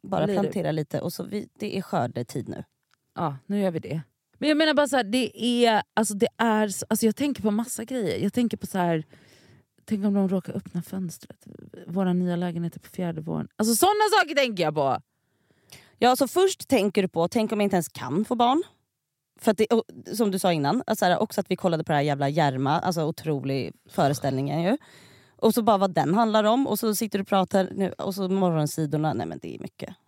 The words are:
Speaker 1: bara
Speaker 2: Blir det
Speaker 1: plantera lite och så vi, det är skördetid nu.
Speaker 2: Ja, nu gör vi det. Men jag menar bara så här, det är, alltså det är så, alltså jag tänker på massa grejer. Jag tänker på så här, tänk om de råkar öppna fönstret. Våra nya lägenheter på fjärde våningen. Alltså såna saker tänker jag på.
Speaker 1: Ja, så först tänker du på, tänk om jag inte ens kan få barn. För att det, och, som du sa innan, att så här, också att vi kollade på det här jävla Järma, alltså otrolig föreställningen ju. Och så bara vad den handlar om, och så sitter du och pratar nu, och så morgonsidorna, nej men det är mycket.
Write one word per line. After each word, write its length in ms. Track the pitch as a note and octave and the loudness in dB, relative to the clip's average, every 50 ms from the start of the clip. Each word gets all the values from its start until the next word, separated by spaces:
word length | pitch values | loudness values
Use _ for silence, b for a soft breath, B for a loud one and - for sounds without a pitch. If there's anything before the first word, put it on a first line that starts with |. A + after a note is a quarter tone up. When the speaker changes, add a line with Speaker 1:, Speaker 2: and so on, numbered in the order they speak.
| - | -8
Speaker 1:
bara 220 | - F#3+ F3 D#3 | -4 -2 0 0
Speaker 2:
Blir 100 | F#3 G3+ | 2 2
det 60 | F#3 | 0
Speaker 1:
plantera 320 | G3+ D3+ - G3+ D#3+ D3+ D#3 | 0 0 -2 -2 -2 -2 -2
lite 280 | D#3+ D3+ _ - D3 | -2 -4 _ -4 -6
och 120 | - F3 - | -4 -6 -8
så 100 | - - | -8 -10
vi, 240 | - - G#3 - - _ _ | -8 -8 -8 -10 -10 _ _
det 200 | G#3 G#3 - G3 | -8 -6 -6 -6
är 40 | F3+ | -6
skördetid 680 | - - E3+ A#2+ A#2+ - - B2 _ - C#3 G#2+ - | -2 -2 -2 -2 -2 -4 -6 -8 _ -6 -8 -8 -6
nu. 160 | - - - _ _ _ _ _ _ _ _ _ _ | -10 -12 -12 _ _ _ _ _ _ _ _ _ _
Speaker 2:
Ja, 220 | - F3 D#3 C#3+ C3+ _ | -6 -6 -4 -6 -8 _
nu 140 | _ G3+ G#3 | _ -2 0
gör 100 | G3 F#3+ | 0 0
vi 80 | E3 D#3+ | -2 -4
det. 220 | - - C#3+ D#3+ D3 _ _ _ _ _ _ _ | -6 -6 -6 -6 -6 _ _ _ _ _ _ _
Men 100 | - D4 | 0 0
jag 100 | D4+ D4 | 2 2
menar 160 | D#4+ D#4 D4+ | 2 2 4
bara 140 | B3+ D4 C#4+ | 2 2 2
så 80 | C#4 | 2
här, 80 | C4 A#3+ | 0 0
det 400 | F#3+ G#3 B3+ B3+ - - - A3 A#3+ A#3+ A#3+ A#3+ | 0 0 0 0 -2 -4 -4 -2 0 2 4 4
är, 160 | A#3 A3 G#3 - _ _ | 4 4 2 0 _ _
alltså 200 | - A3 - G#3+ | 0 0 0 0
det 140 | G3 G#3+ - _ | 0 0 0 _
är 320 | _ - A#3 G#3+ G#3+ G#3+ G#3 | _ 2 2 4 2 2 0
så, 180 | F#3+ - - - | -2 -8 -4 -2
alltså 180 | A3+ G#3+ - | -2 2 2
jag 100 | A3 G#3+ | 2 2
tänker 260 | - C4+ D4 B3+ - G3 | 2 -2 -2 -2 -2 -2
på 80 | G#3+ | -2
massa 340 | G#3 G#3 G#3+ B3 - - A3+ | 0 0 -4 -4 -8 -10 -8
grejer. 380 | A3+ C4 B3+ G#3+ E3 F#2+ G2 D#3+ | -6 -4 -4 -2 -2 -2 -2 -2
Jag 100 | G3+ - | -2 0
tänker 240 | - B3 A3 - | 0 0 0 -2
på 100 | - - | -4 -10
så 120 | - - F#3+ | -6 -2 0
här, 260 | F3+ F3 E3 D#3+ D#3 b b b b b b b b b b b b b _ _ _ | 2 2 2 0 -2 b b b b b b b b b b b b b _ _ _
tänk 200 | - A3 G3+ F#3+ | -6 -4 0 0
om 80 | G#3+ G3+ | 2 2
de 140 | G3+ G3 F#3+ | 2 2 2
råkar 240 | F#3+ F#3+ - - - | 0 -2 -2 -4 -8
öppna 260 | G3 - - _ F3 E3+ | -10 -10 -6 _ -8 -8
fönstret. 640 | - - F#3+ F#3+ E3+ - - - - - _ _ - G1+ - - - - - - | -6 -8 -8 -6 -8 -8 -12 -18 -20 -20 _ _ -20 -20 -20 -20 -20 -20 -20 -14
Våra 260 | - E3+ F#3+ F#3+ F#3 F3+ | -6 -2 0 0 2 2
nya 240 | F3+ F3+ F3+ F3 | 2 0 0 -2
lägenheter 440 | F3 F3+ F3 E3 E3+ E3+ E3 - - | -2 -2 -4 -4 -4 -6 -6 -6 -10
på 80 | _ - | _ -14
fjärde 320 | - - F#3 E3+ E3 D#3+ | -8 -6 -6 -6 -6 -6
våningen. 280 | D#3 E3 E3 D#3 - - _ | -6 -6 -6 -6 -6 -8 _
Alltså 180 | _ G#3+ A3 A#3 | _ -2 -2 2
såna 460 | G#3 - F#4 G#4 G#4 G#4+ G#4+ F#4 G#4 | 4 4 4 4 4 2 4 4 2
saker 140 | F4+ D4+ D#4 | 2 2 2
tänker 280 | C#4 C#4 B3 G#3+ F3 E3+ | 0 0 0 0 0 0
jag 120 | D#3 D3+ | 0 0
på. 260 | D#3 C#3+ C#3 B2 - - _ _ _ b b b b b b b b b b b b b b b b | 0 0 0 0 -2 -4 _ _ _ b b b b b b b b b b b b b b b b
Speaker 1:
Ja, 180 | - B3 B3+ | 4 4 6
så 120 | - C#4 A#3+ | 4 2 0
först 400 | - F4 F#4+ F#4+ F#4+ _ - _ | 4 4 4 4 2 _ -2 _
tänker 340 | C#4 A#3 F#3+ G#3 - A3 F#3+ | 2 2 2 2 2 2 0
du 60 | F#3 | 0
på, 200 | _ E3 E3 F3 | _ 0 0 0
tänk 240 | - B3 A3 A3 A3+ | 2 0 0 0 0
om 80 | G#3 | 0
jag 60 | G#3 | 0
inte 100 | G3+ G3 | 2 2
ens 120 | F3+ D#3+ - | 0 0 -2
kan 360 | _ - - B2+ C3+ F3+ G#3+ | _ -10 -8 -2 -2 -2 0
få 100 | - - | -2 0
barn. 280 | A3+ A#3+ A#3+ C4 D#4 G4 - _ _ _ _ _ _ _ _ _ _ _ _ _ _ | 2 2 2 2 2 -2 -4 _ _ _ _ _ _ _ _ _ _ _ _ _ _
För 100 | - - | 0 0
att 60 | G#3+ - | 2 2
det, 80 | A3 | 2
och, 180 | - A#3+ A3+ - _ - - - - - | 2 2 0 0 _ -12 -18 -12 -10 -2
som 160 | G#3+ A#3+ G3+ | 0 0 0
du 80 | F#3 F#3+ | 0 2
sa 140 | - F#3+ E3+ | 2 2 2
innan, 300 | D#3 C#3+ C#3+ F3 B3 - | 2 2 2 0 0 0
att 120 | - A3 - | -2 -2 2
så 60 | G#3 | 4
här, 140 | F3+ F3+ - | 2 4 2
också 220 | - - - - | 0 -2 -2 -6
att 100 | - _ | -2 _
vi 60 | F#3 | -4
kollade 280 | - - F#3 E3 D#3 - | 0 0 0 0 0 0
på 80 | - D#3+ | 0 2
det 40 | |
här 60 | C#3+ C#3+ | 2 2
jävla 260 | D3+ C#3+ C#3 C#3+ C#3 | 2 0 0 0 0
Järma, 520 | D3 D#3+ D#3 C#3+ C3 C3 C3+ C#3 D3 E3+ | 2 2 2 2 2 0 0 0 0 0
alltså 240 | - F#3 F3 E3 D#3 | 0 -2 -2 0 -2
otrolig 680 | D3 E3 - - D#3 D3+ C#3 C3 C#3 C3+ C3+ A#2 E2 - _ _ - | -2 -4 -6 -4 -4 -4 -4 -2 -4 -4 -4 -4 -6 -10 _ _ -8
föreställningen 720 | - - E3 C3+ D3 D3 - C#3+ C3+ C3 C#3 C#3 C#3+ D#3+ E3+ | 0 2 2 2 2 0 -2 -2 -2 -2 -2 -2 -2 0 0
ju. 140 | F3+ A#3+ D4+ b b b b b b b b b b b | 0 0 -2 b b b b b b b b b b b
Och 180 | b - A3+ G#3+ | b 2 2 2
så 80 | - A3 | 4 4
bara 160 | A#3+ G#3+ F#3+ | 4 4 4
vad 160 | G3 F#3+ E3+ | 4 2 2
den 200 | E3 C#3+ C#3+ F3 | 0 2 2 2
handlar 300 | G#3+ A#3 A3+ G#3 A3 G#3+ | 2 2 4 2 2 4
om, 220 | G#3 A3+ B3+ C#4 | 4 2 2 2
och 120 | - G#3 G3+ | 0 -2 -2
så 160 | - A3+ G#3+ | 0 -2 -2
sitter 240 | - A#3 G#3 - G3+ | -2 -4 -4 -4 -6
du 40 | G3 | -2
och 60 | - | 0
pratar 400 | - F#3+ F#3 - - G3 F#3+ - - | 2 2 2 2 2 0 0 0 -2
nu, 180 | F3+ G3 F3+ - | -4 -4 -4 -4
och 220 | _ - - F#3+ | _ -6 -6 -4
så 140 | G3 G3 F#3 | -4 -4 -2
morgonsidorna, 840 | F#3+ G3 F#3+ F3+ E3 D#3 D3+ D3 - - D#3+ D3 C#3 D3+ D3+ D#3 A#2 | 0 2 2 2 2 2 0 0 0 -2 -4 -2 0 0 0 0 -2
nej 120 | F#2 F#2 | -2 -4
men 120 | D#2+ D#2+ - - | -6 -8 -10 -10
det 120 | E2+ B1 | -12 -12
är 40 | - | -12
mycket. 360 | - - _ _ - - F#3 _ _ | -12 -14 _ _ -14 -14 -14 _ _